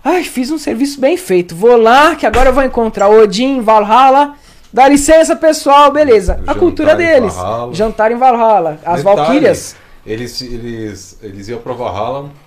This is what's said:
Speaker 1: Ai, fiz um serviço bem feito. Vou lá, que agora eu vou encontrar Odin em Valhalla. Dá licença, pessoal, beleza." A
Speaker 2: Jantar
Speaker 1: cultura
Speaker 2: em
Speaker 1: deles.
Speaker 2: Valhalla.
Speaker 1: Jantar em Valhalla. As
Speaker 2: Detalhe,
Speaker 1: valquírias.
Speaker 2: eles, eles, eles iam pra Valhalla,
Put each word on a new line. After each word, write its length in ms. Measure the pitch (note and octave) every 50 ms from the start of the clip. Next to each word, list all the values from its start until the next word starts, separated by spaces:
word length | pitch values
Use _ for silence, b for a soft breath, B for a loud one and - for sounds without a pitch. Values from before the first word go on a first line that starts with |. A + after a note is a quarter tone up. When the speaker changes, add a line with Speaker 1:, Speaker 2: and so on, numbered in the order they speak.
| b
Speaker 1:
Ai, 200 | C4 F4 F#4 D#4
fiz 260 | - - B3 B3+ A#3+
um 60 | D#4 D4+
serviço 420 | - - A3+ A3+ C#4 C#4 C#4+ C#4+
bem 160 | C4 C4+ F4 F4
feito. 380 | - - F#3+ F3+ F3 F3 E3+
Vou 200 | E3 G3+ A#3 A#3+
lá, 400 | A#3 A3 A3 A#3+ C4+ D4 D#4+ D#4+
que 100 | D4+ -
agora 240 | A#3 G#3+ A#3+ B3+ C4
eu 40 | B3+
vou 100 | C4+ C4+
encontrar 460 | C4 - B3 A3+ A3 A3 G#3 G3+ G3+
Odin 480 | G#3+ A3 A3 G#3 F3+ G3 B3 C4+ C#4 C4
em 40 |
Valhalla. 760 | A3+ G#3 A3 G#3+ G#3 G3+ A3 B3 C4 C4+ C4 C#4 C#4+ C#4+ C#4+ b b b b b b b
Dá 160 | - G3+ B3+ C#4
licença, 480 | C#4+ C#4+ C#4+ - D#4 D#4+ D#4+ D#4+ E4+
pessoal, 560 | - D#4+ D#4+ D#4 D4+ - C#4 C#4 C#4+ D4 C#4
beleza." 420 | C#4 D4 D4+ C#4+ A#3 G#3+ F#3+ - -
A 40 | -
Speaker 2:
Jantar 180 | - - -
Speaker 1:
cultura 380 | - F4+ E4+ - - D#4 D4+ D#4
Speaker 2:
em 40 | E4+
Speaker 1:
deles. 360 | F4 E4 D#4+ C4+ B3 F#3+ -
Speaker 2:
Valhalla. 380 | - F2+ F#2+ A2 A#2 A#2+ B2 C#3
Speaker 1:
Jantar 380 | E3 G#3+ A3+ A3 - G#3+ A3
em 40 | A#3
Valhalla. 640 | A#3+ C4 C4 A#3+ A#3 A#3 A3+ A3 G3 E3+ D#3+ D3+ D#3 D#3
As 120 | E3 F3 F3 E3+
Speaker 2:
Detalhe, 0 | G3 G3+ G3+
Speaker 1:
valquírias. 580 | F#3 G#3+ B3+ D4+ D#4 G#3+ E3 - - - - b b b b b b
Speaker 2:
eles, 360 | - A2 A2+ B2 A#2+ A#2 -
eles, 800 | B2+ A#2+ A#2+ A#2 A2+ A#2 A#2 A2+ A2 G#2+ G2+ F#2 - - - -
eles 280 | - G#2 G2+ G2+ G2 G#2
iam 100 | A#2+ A2+
pra 140 | - C3 B2
Valhalla, 560 | A#2 B2 G#2+ F#2+ G2 G#2+ A#2+ C3 C#3 C#3+ D3 C#3+ - _